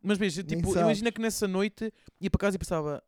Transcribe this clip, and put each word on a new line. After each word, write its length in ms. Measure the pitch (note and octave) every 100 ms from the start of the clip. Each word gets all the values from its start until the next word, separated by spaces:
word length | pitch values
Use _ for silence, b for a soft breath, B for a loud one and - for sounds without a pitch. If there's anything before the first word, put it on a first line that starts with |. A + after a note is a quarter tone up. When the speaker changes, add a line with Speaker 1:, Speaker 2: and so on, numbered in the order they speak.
Speaker 1:
Mas 140 | F#3 G3+
veja, 240 | G3+ D#3
Speaker 2:
Nem 140 | E3 D#3+
Speaker 1:
tipo, 120 | E3+
Speaker 2:
sabes. 140 | F3+
Speaker 1:
imagina 280 | E3+ G#3 A#3
que 80 | A3
nessa 280 | A3+ G#3+ G3+
noite 440 | F#3 G#3 - A3+ B B _
ia 100 | F#3+
para 80 | -
casa 180 | G3+ F#3+
e 20 |
pensava 440 | - E3+ D3+ C#3+